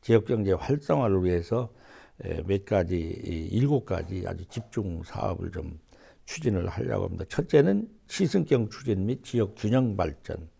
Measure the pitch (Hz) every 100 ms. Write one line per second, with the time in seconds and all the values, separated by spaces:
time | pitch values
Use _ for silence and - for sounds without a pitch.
0 | - 113 - 117 98 92 - 143 - 151
1 | 120 95 90 87 85 117 120 - - -
2 | - _ - 82 82 98 98 104 87 90
3 | 82 - - 82 80 101 139 143 - 87
4 | 82 95 90 85 87 - - - 98 82
5 | 80 - 101 90 87 85 78 78 _ -
6 | - _ - - 147 98 90 - - 101
7 | 90 85 82 - - 151 156 202 220 -
8 | - - 185 196 151 131 107 - 131 101
9 | 98 127 - 120 101 - 107 127 127 95
10 | 85 73 - 78 80 _